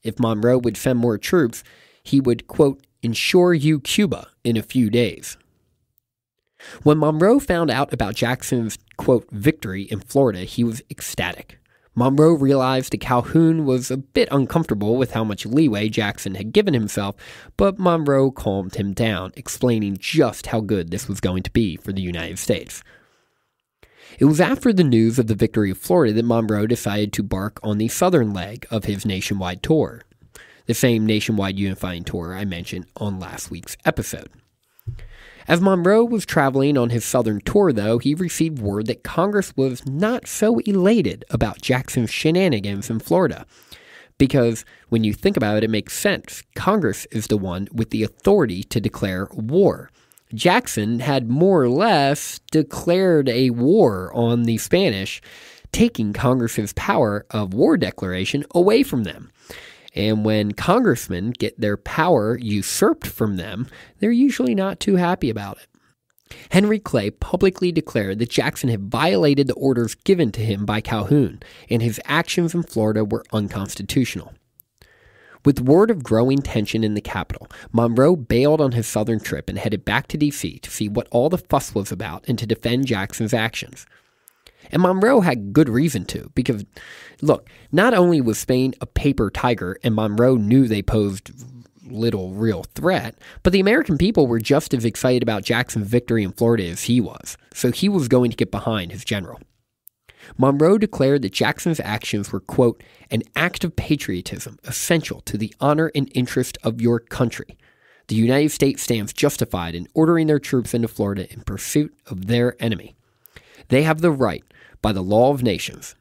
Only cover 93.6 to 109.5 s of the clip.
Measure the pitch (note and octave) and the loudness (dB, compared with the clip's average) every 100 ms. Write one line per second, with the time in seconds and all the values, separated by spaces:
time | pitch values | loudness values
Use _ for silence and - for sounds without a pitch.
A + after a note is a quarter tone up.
93.6 | F#3+ B3+ D4 C#3+ F3+ A3 C3 A#2 A2 C#3+ | 4 2 0 2 2 4 2 2 2 2
94.6 | - B2+ A2+ - C3 B2+ A#2 G#2+ - A#2 | 2 -2 -2 0 0 2 0 -2 -2 -2
95.6 | A#2+ A2+ G2+ A#2+ A#2+ A#2 F#2+ - A#2 A#2 | -2 -4 0 0 0 -2 -2 0 2 2
96.6 | F2 F2 - A#2+ F#2+ - - - _ - | -2 -6 0 0 0 -8 -16 -18 _ -2
97.6 | B2+ - G3 G3 B2 B2+ B2 A#2 - G#2 | -2 0 0 0 2 2 2 0 -4 -4
98.6 | A#2 G#2+ E2+ G2+ - G#2 F2+ - - _ | -4 -4 -6 -10 -6 -6 -6 -14 -20 _
99.6 | _ _ _ _ _ _ - - C3 C#3+ | _ _ _ _ _ _ -18 2 2 4
100.6 | D#3 G#3+ G#3 - C3+ C#3+ G#2+ - A2 - | 4 4 2 0 2 2 0 -2 -2 0
101.6 | F3+ D#3 - G#2+ - G#2 G2 G2 - - | -2 -2 -4 -6 -4 -6 -4 -8 -2 2
102.6 | A#2+ - - _ _ A2+ - - F3 - | 2 2 -16 _ _ -6 -4 -2 -2 -2
103.6 | E3+ - - D3 - F2+ - - - G#2+ | -4 -4 -2 -2 -2 -6 -6 -12 -14 -16
104.6 | - - - E3 - - - G#2+ G#2+ - | -10 -8 0 0 0 -12 -8 -6 -6 -2
105.6 | C#3 D3 D#3+ D3 C3+ B2+ B2 - B2 - | 0 2 0 0 -2 -2 -2 -2 -4 -4
106.6 | A2+ A#2 A#2 A#2 _ - B2 - - - | -6 0 0 0 _ -4 -2 -4 -16 -18
107.6 | _ _ _ _ - G#2+ A#2 C3+ D3+ - | _ _ _ _ -4 0 2 4 2 2
108.6 | C#3 - - A2+ G2+ - C#3+ - - | 0 0 -4 -4 -4 0 0 0 -4